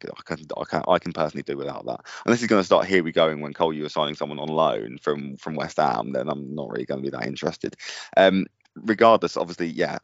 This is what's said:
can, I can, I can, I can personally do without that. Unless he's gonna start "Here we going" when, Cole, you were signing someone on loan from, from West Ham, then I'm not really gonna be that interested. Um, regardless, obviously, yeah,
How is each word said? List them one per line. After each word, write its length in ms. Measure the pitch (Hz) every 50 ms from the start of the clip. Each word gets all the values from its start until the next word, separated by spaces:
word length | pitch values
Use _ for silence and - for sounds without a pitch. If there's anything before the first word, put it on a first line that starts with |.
can, 100 | - -
I 120 | - - -
can, 200 | - 82 80 78 73 -
I 80 | - 78
can, 180 | - - 80 - -
I 100 | 90 85
can 140 | - 87
personally 320 | 82 87 78 78 - 71 69
do 120 | - 71
without 300 | 69 69 71 65 50 50
that. 140 | 62 58 - - - - - -
Unless 140 | - 117 117
he's 80 | 120 107
gonna 160 | 113 98 90
start 220 | 87 98 - -
"Here 180 | 90 95 92 80
we 80 | 80
going" 280 | 78 85 82 78 78 73
when, 120 | 73 73
Cole, 200 | 73 - 87 82
you 120 | 78 76 76
were 40 | 76
signing 280 | - 82 76 73 78
someone 240 | - 73 73 76 71
on 80 | 73 80
loan 500 | 78 78 80 73 57 52 53 58 64 -
from, 360 | - 76 73 73 71 69 67
from 180 | - - - 78
West 220 | 73 - - -
Ham, 360 | - 76 69 58 55 55 65
then 160 | 67 64 64 78
I'm 260 | 71 71 69 65 73
not 160 | 73 69 52
really 160 | 53 60 62
gonna 160 | - 69 67
be 80 | 67 69
that 160 | 67 62 -
interested. 500 | - - - 76 - - - - - - - - - - - - - -
Um, 300 | - 95 95 95 95 - - _ _ _ _ - - -
regardless, 520 | 113 107 95 113 113 110 104 - 85 -
obviously, 320 | - 87 85 87 - 87 82
yeah, 300 | 76 - 87 73 - -